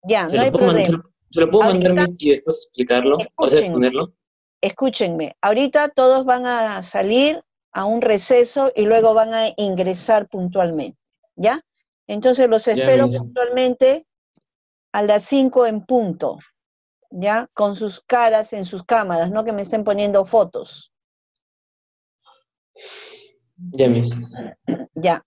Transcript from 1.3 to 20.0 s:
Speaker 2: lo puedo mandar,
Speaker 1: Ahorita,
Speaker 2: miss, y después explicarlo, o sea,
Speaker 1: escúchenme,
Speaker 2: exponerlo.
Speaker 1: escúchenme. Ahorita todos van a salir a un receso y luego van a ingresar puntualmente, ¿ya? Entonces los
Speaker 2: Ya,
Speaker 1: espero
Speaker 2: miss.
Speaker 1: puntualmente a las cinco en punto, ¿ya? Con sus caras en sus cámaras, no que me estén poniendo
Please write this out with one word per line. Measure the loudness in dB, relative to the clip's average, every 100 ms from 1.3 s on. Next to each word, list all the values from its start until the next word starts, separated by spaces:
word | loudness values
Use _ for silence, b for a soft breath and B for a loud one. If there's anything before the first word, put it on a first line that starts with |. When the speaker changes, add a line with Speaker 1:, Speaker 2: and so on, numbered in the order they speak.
| 0
Speaker 2:
lo | 2
puedo | 4 4
mandar, | 4 2
Speaker 1:
Ahorita, | 2
Speaker 2:
miss, | 0 0
y | 0
después | 0 0 -6 -8
explicarlo, | -6 0 2 2 0
o |
sea, | -2 -4 2 2
Speaker 1:
escúchenme, | 2
Speaker 2:
exponerlo. | 0 0 -2 -8 _ _ _ _ _
Speaker 1:
escúchenme. | -6 -2 -4 -2 -4 -4 -8 -4
Ahorita | -2 0 0 0 0
todos | 2 4 4 2
van | -2 0
a | -4 -4 -6
salir | -8 -4 0 2 2 -2 _ _ _
a | -8 -4
un | -2
receso | 0 0 2 4 4 2 -2 0
y | 2
luego | 4 4
van | 4 2
a | 0 -4 -4
ingresar | -4 -2 -4 -4 0 0 0
puntualmente, | -8 -6 -2 -2 -2 -8 -14 _ _ _ -4
¿ya? | -2 -2 _ _ _ _ -12
Entonces | -2 0 2 2
los | 2 0
Speaker 2:
Ya, |
Speaker 1:
espero | 0 2 4 4
Speaker 2:
miss. | 0
Speaker 1:
puntualmente | -6 -4 -4 0 -2 2 2 2 _ _ _ _ _ _ _ _ _
a | -4
las | 0 0 0
cinco | 0 2 2 0
en | -2 -2
punto, | -2 -2 -4 -8 -8 _ _ _ _ _ _ _
¿ya? | -8 -4 -4 -4
Con | -4 -4 -2
sus | -8 -10 _
caras | 0 2 2 -2
en | -10 -10
sus | -12 -2
cámaras, | -2 0 -2 -2
no | -4
que | -4
me | -6
estén | -6 -4
poniendo | -2 -2